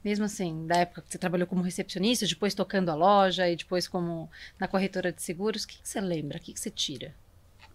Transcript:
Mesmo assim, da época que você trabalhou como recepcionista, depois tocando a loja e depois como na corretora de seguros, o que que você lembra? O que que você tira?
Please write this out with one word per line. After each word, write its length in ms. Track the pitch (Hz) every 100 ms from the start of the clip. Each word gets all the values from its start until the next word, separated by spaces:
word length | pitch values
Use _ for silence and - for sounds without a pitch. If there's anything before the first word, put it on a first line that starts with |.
Mesmo 220 | 208 208 208
assim, 400 | 208 175 160 160
da 100 | 175
época 240 | 175 -
que 100 | -
você 60 | -
trabalhou 300 | 180 175 175
como 160 | 185
recepcionista, 640 | 180 185 185 180 214 247 196
depois 260 | - 202
tocando 380 | - 180 196 175
a 40 |
loja 540 | 151 185 202 190 180 175
e 80 | 170
depois 320 | - 180 -
como 420 | 185 170 165 160 - - -
na 80 | 190
corretora 420 | 190 190 185 180
de 120 | 151
seguros, 420 | - 170 214 214
o 40 | -
que 100 | -
que 80 | -
você 140 | -
lembra? 340 | 190 160 147 165
O 40 |
que 100 | -
que 80 | -
você 80 | 220
tira? 460 | - - 127 135 - - - - - -